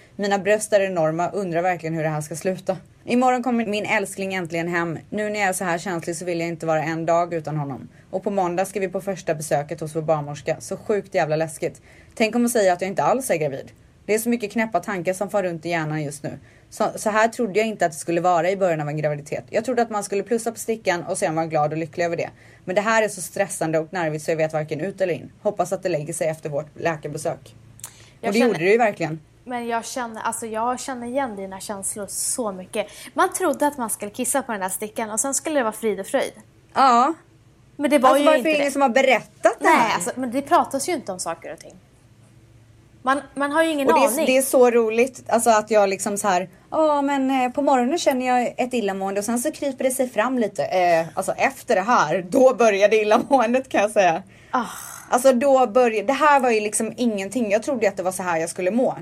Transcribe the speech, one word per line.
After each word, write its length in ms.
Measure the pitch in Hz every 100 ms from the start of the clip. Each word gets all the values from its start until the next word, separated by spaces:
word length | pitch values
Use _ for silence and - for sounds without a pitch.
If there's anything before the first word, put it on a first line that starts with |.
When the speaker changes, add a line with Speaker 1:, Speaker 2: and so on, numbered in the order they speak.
| - -
Speaker 1:
Mina 220 | 202 202
bröst 340 | 185 180 -
är 80 | 208
enorma, 500 | 196 180 156 160 175
undrar 320 | 196 190 165
verkligen 320 | 185 170 160
hur 80 | 165
det 60 | 156
här 120 | 151
ska 160 | 151 160
sluta. 400 | 190 185 - 180 - _
Imorgon 380 | - 240 254 254
kommer 240 | 247 233 226
min 200 | 208 202
älskling 480 | 214 196 - 190
äntligen 340 | 190 165 170 170
hem. 300 | 175 170 156 -
Nu 200 | 208 214
när 100 | 208
jag 80 | 190
är 40 |
så 120 | 185
här 140 | 185 170
känslig 380 | 196 170 170 165
så 80 |
vill 160 | 180 170
jag 80 | 170
inte 180 | 165 160
vara 160 | 156
en 240 | 151 165 165
dag 280 | 170 175
utan 220 | 170 151 151
honom. 320 | 139 123 - - -
Och 120 | 190
på 80 | 208
måndag 340 | 196 175 175
ska 160 | 190 208
vi 80 | 190
på 120 | 190
första 340 | 190 185 -
besöket 460 | 156 151 147 147 160
hos 160 | 156 160
vår 60 |
barnmorska. 540 | 156 156 143 147 - 151
Så 160 | - 190
sjukt 380 | - 208 190
jävla 220 | 190 151 156
läskigt. 460 | 160 - 165 - - - -
Tänk 200 | - 220
om 80 | 240
hon 80 | 233
säger 220 | 240 190
att 80 | 175
jag 80 | 190
inte 140 | 190
alls 280 | 147 240 262
är 60 | 170
gravid. 360 | 151 135 - - _ _ -
Det 80 |
är 40 | 214
så 100 | 233
mycket 240 | 240 208
knäppa 280 | 233 220 -
tankar 320 | - 190 170
som 180 | 185 202
far 120 | 208
runt 240 | 185 165 165
i 20 |
hjärnan 340 | 170 156 156
just 200 | 143 147
nu. 160 | 151 - - - _
Så, 180 | - 214 -
så 140 | 220
här 180 | 214 226
trodde 300 | 226 226 185
jag 100 | 220
inte 180 | 208 170
att 60 |
det 60 | 160
skulle 220 | - 170
vara 300 | 180 175 170
i 60 | 196
början 240 | 190 156
av 80 | 147
en 80 | 151
graviditet. 480 | 147 147 143 - -
Jag 140 | 208
trodde 180 | 240 240
att 80 | 226
man 140 | 208
skulle 180 | 202 196
plussa 300 | 190 233 226
på 60 | 226
stickan 440 | - 226 190 175
och 140 | - 185
sen 160 | 185
vara 120 | 160 165
glad 260 | 160 151
och 60 | 156
lycklig 260 | 160 -
över 120 | 170 170
det. 140 | - - - -
Men 100 | -
det 60 | 185
här 220 | 208 220
är 60 | 208
så 120 | -
stressande 580 | - 196 196 - 160 160
och 140 | 160
nervigt 320 | 190 160 156
så 60 | 165
jag 60 | 156
vet 160 | 156
varken 280 | 156 156 147
ut 200 | 185 196
eller 140 | 185
in. 180 | 143 113 -
Hoppas 300 | 214 202 180
att 100 | 185
det 60 | 190
lägger 240 | 151 151
sig 140 | 160 160
efter 200 | 156 160
vårt 160 | 143 151 -
läkarbesök. 720 | 165 156 151 156 165 139 - - - - - - - _
Speaker 2:
Jag 80 | 226
Speaker 1:
Och 40 |
det 60 | 208
Speaker 2:
känner 140 | 240
Speaker 1:
gjorde 120 | 170
det 60 | 175
ju 80 | 226
verkligen. 420 | 226 202 156 160 - _
Speaker 2:
Men 220 | 240 240 233
jag 180 | 226
känner, 360 | 220 262 233 220
alltså 240 | 233 226 226
jag 340 | 220 240 247
känner 260 | - 247 240
igen 300 | 262 269 196
dina 240 | 190 190
känslor 460 | - 196 196 214 196
så 440 | - - - 220
mycket. 340 | 185 185 220 190 - -
Man 180 | 277 370
trodde 340 | - 359 - 285
att 120 | 285
man 120 | 220
skulle 200 | - 208
kissa 320 | 226 247 277
på 100 | 254
den 80 | 208
där 80 | 185
stickan 420 | - 208 - 220
och 100 | 220
sen 140 | 277
skulle 260 | 269 330 294
det 40 |
vara 80 | 220
frid 280 | 214 226 190
och 60 | 190
fröjd. 260 | 269 85 - - _ _
Speaker 1:
Ja. 400 | - 269 240 269 330 _ _ _ _ _ -
Speaker 2:
Men 140 | 285
det 80 | 285
var 100 | 262
Speaker 1:
Alltså, 100 | 269
Speaker 2:
ju 40 | 294
Speaker 1:
varför 120 | 302
Speaker 2:
inte 100 | 311
Speaker 1:
är 20 |
det 40 | 294
ingen 80 | 285
Speaker 2:
det. 40 |
Speaker 1:
som 100 | 277
har 60 | 269
berättat 540 | 247 262 220 - _
det 220 | - 247
Speaker 2:
Nej, 120 | 302 302
Speaker 1:
här? 180 | 226
Speaker 2:
alltså, 160 | 170 185 247
men 140 | 254
det 120 | 262
pratas 460 | 277 330 240 269 311
ju 40 |
inte 200 | 320 202
om 60 | 180
saker 320 | 175 165 147
och 60 | 160
ting. 160 | - - _ _ _ _ - - - - _ - _ -
Man, 160 | 254 277 277
man 180 | - 285
har 100 | 302
ju 80 | 330
ingen 180 | 294 277
Speaker 1:
Och 60 |
det 60 | 320 277
är, 20 |
Speaker 2:
aning. 180 | 262 294
Speaker 1:
det 100 | 262
är 60 |
så 280 | 254 277 247
roligt, 540 | 233 226 226 247 - -
alltså, 220 | 226 240
att 200 | 214 220
jag 180 | 220 196
liksom 300 | 196 214 202
så 100 | 208
här, 200 | 180 185 - _
"Ja, 320 | 302 311 294
men, 280 | 277 277 262
eh, 220 | 269 247
på 100 | 269
morgonen 360 | 285 262 240 339
känner 280 | 311 254 254
jag 280 | 247 233 -
ett 180 | 254
illamående 440 | 254 196 190 196 196
och 40 |
sen 140 | 208 240
så 140 | 302
kryper 320 | 311 277 262
det 60 | 262
sig 180 | 254 247
fram 300 | 208 233 254
lite." 260 | 208 -
Eh, 420 | 139 185 175 165 165
alltså, 180 | - 185
efter 420 | - 233 - -
det 60 | 196
här, 440 | 196 233 156 185 180
då 240 | 262 262
började 420 | 254 233 196 202 220
illamåendet, 720 | 214 226 226 269 226 247 262
kan 120 | 277
jag 100 | 208
säga. 320 | 220 180 165 - - -
Speaker 2:
Ah. 140 | 254 214 - - - -
Speaker 1:
Alltså, 220 | 247 269
då 340 | 247 277 262 247
började, 400 | 226 247 220 202
det 60 |
här 280 | 262 302 277
var 100 | 247
ju 100 | 220
liksom 320 | 214 - 220 -
ingenting. 540 | 247 202 196 247 214
Jag 120 | 208
trodde 260 | 254 254 208
att 80 | 190
det 60 |
var 100 | 180
så 100 | 185
här 160 | 180 165
jag 120 | 170
skulle 200 | - 180
må. 260 | 233 220 147